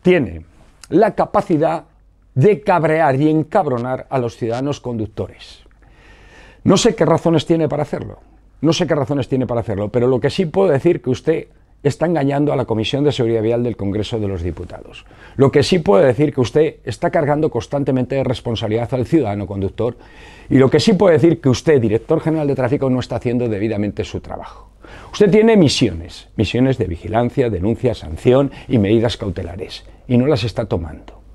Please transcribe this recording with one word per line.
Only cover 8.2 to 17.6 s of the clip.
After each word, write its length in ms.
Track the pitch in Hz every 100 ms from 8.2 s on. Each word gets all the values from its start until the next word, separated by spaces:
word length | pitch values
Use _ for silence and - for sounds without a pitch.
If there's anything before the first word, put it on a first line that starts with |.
| - _ _ _
no 100 | 147
sé 140 | 165 170
qué 80 |
razones 340 | 156 135 143 127
tiene 180 | 131 127
para 140 | 120
hacerlo, 300 | 110 95 104
pero 160 | 123 123
lo 120 | 127
que 120 | 139
sí 160 | - 180
puedo 240 | 190 190
decir 320 | 139 170 170
que 80 | -
usted 380 | 127 - 160 - _ _ _
está 240 | 139 - 160
engañando 460 | 165 139 139 147
a 40 | 139
la 80 |
Comisión 380 | 120 110 110 135
de 80 | 147
Seguridad 320 | 131 117 113
Vial 220 | 110 117
del 120 | 120 107
Congreso 440 | 101 101 101 113
de 80 | 104
los 140 | 95
Diputados. 600 | 87 82 87 - - - - - -
Lo 160 | - 135
que 140 | 147
sí 160 | 135 185
puedo 240 | 165 196
decir 280 | 143 117 151
que 80 | 131
usted 360 | 120 151 156 -
está 260 | - 110 170
cargando 400 | 175 143 147 156
constantemente 640 | 120